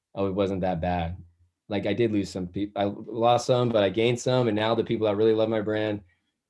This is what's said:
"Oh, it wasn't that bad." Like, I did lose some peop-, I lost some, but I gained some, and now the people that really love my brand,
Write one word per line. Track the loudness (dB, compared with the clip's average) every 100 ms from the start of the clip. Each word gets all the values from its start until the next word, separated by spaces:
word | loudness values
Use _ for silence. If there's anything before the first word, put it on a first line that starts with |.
| _ -6
"Oh, | -4
it | -2
wasn't | -2 -2
that | -2 -2
bad." | -2 -2 -4 -8 -14 _ _ _ -8
Like, | -4 -2
I | 0
did | 0
lose | 0 -2
some | -6 -8
peop-, | -6 -6 -2
I | -2
lost | -4 -10 0 2 2 2
some, | 2 2
but | 2
I | 2
gained | 2 0 0
some, | 0 0 2
and | 0
now | 0 0
the | 0
people | 0 0
that | 4
really | 4 4
love | 2
my | 0
brand, | 0 0 0 -2 -8 _ _ _ _